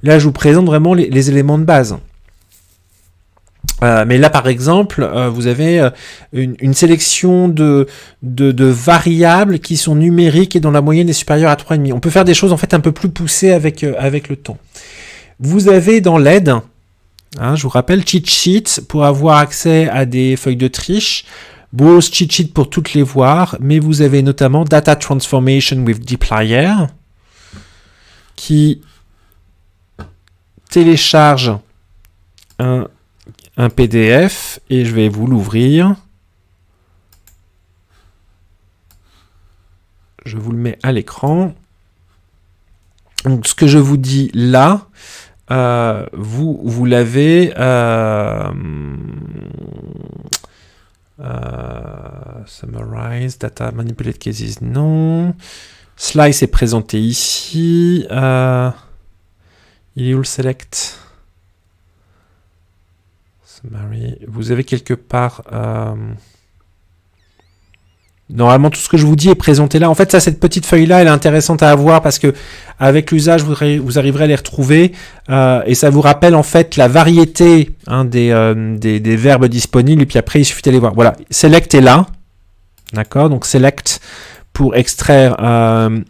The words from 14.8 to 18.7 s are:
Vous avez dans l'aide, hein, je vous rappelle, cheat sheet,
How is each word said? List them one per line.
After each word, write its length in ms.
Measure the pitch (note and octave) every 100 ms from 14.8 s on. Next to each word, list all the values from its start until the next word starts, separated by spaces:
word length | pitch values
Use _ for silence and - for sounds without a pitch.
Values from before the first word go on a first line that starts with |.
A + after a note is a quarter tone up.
| - - - - - _
Vous 280 | C3 F#3 G3
avez 320 | F#3+ F3 A3+
dans 180 | F3+ E3
l'aide, 360 | C#3+ F#3+ E3 A#2+ - _ _ _ _ _ _ -
hein, 180 | A#2+ D3+
je 80 |
vous 60 | C#3
rappelle, 380 | B2 B2 F#3 F3+
cheat 220 | F#3 -
sheet, 520 | - - G3 A3